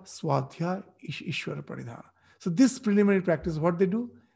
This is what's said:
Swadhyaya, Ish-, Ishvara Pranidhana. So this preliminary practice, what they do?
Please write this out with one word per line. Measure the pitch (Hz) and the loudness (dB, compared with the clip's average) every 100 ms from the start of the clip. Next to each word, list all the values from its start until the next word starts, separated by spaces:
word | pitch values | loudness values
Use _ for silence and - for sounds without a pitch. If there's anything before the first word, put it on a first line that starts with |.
| - | -10
Swadhyaya, | - 165 139 131 - 170 190 - _ | -8 -2 -2 -2 -6 -4 -6 -10 _
Ish-, | - - | -14 -12
Ishvara | - - - - | -8 -8 -8 -10
Pranidhana. | 143 131 123 117 - _ _ _ | -12 -12 -12 -14 -18 _ _ _
So | 190 | -2
this | 165 262 - | 4 4 4
preliminary | 214 202 202 196 | 2 4 6 4
practice, | 185 160 - 156 | 2 0 -2 0
what | 165 170 | 0 2
they | 190 | 2
do? | 220 240 - _ | 0 -4 -12 _